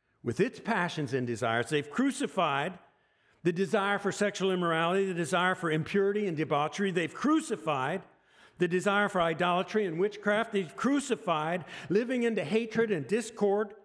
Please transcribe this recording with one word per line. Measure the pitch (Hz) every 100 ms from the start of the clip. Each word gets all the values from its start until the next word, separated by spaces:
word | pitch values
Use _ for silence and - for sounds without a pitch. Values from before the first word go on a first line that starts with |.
| _ _
with | 117 113
its | 240 -
passions | 202 220 175 - 139
and | 131 120
desires. | 110 120 113 123
They've | 151 147
crucified | - 269 - 262 - 165 139 160 180 - _ _ _ _ _
the | 170
desire | 175 185 208 196 202
for | 202
sexual | - 202 - 190
immorality, | 185 175 165 170 196
the | 190
desire | 170 160 180 180
for | 180 170
impurity | 156 151 196 196 208 202
and |
debauchery. | 156 156 147 151 - 196
They've | 180 160
crucified | - 277 311 - 202 160 139 135 185 - _ _ _ - -
the | 175
desire | 180 202 202 202
for | 196
idolatry | 165 165 175 180 185 214
and | 196 160
witchcraft. | 202 - 208 208 226
They've | 208 160
crucified | - 233 277 - 214 - 156 156 180 - - -
living | 196 240 254
into | 233 202
hatred | 147 220 226 226 226
and | 180 135
discord, | 214 233 - 202 202 214 -